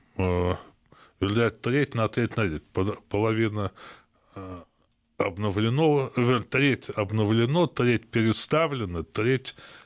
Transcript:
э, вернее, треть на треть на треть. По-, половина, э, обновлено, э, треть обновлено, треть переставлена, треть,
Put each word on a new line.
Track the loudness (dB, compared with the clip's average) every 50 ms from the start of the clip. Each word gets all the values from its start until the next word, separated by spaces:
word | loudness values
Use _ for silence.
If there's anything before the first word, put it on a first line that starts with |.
| _ _ _ -2
э, | 0 0 2 2 0 0 -2 -4 -8 -16 -20 _ _ _ _ -20 -20 -20 _ -2
вернее, | -2 0 2 2 2 2
треть | 0 -2 -4 -2 0 0 0 -2 -2
на | -2 -2 -2
треть | 0 0 -2 -2 0 -2
на | -2 -2
треть. | -2 -4 -10 _ -4
По-, | -2 -2 -2 -4 -6 -8 -6
половина, | -2 0 0 0 2 0 0 0 -2 -2 -6 -6 -8 -10 -20 -20 -20 -20 _ _ _ _ _ _ -18
э, | -16 -14 -14 -14 -16 -18 _ _ _ _ _ _ _ _ _ _ -4
обновлено, | -2 -2 -2 -4 -4 -2 0 0 0 0 2 2 4 4 4 2 0 0 0
э, | 0 2 2 2 2 0 -2
треть | 0 2 2 2 2 0 -2 -6
обновлено, | -4 -4 -2 -2 0 0 2 2 4 2 2 2 2 2 0 0
треть | 0 0 2 2 2 0 -2 -2
переставлена, | -2 0 2 2 0 0 -2 -2 0 0 0 0 -2 -4 -6 -6 -6 -6 -8
треть, | -6 -4 -2 0 0 0 0 -2 -6 -16 -18 -20 -20 -20 -20 -20